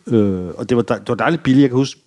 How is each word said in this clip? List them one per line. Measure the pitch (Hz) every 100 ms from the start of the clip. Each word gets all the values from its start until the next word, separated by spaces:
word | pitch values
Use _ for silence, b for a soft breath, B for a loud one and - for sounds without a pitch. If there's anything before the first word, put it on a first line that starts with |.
| -
Øh, | 120 101 92 90 -
og | 110
det | 120
var |
dej-, | 107 113
det | 101
var | 113
dejligt | 113 165
billigt. | 135 131
Jeg | 139
kan | 123
huske | 135 -